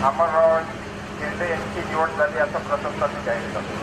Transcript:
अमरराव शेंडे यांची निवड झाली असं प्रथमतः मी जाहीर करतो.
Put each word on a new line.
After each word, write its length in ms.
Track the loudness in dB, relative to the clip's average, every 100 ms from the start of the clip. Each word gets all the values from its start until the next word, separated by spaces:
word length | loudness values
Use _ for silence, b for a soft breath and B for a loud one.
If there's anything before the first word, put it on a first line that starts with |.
अमरराव 560 | 2 4 4 6 6 6 0 -8 -8 -10 -10 -8
शेंडे 300 | -6 -4 -2
यांची 300 | -2 -4 -6
निवड 300 | -4 0 0
झाली 300 | 2 2 2
असं 200 | 0 0
प्रथमतः 460 | -2 -2 -2 -2 -2
मी 180 | -2 -2
जाहीर 240 | -2 -2
करतो. 240 | -6 -6 -8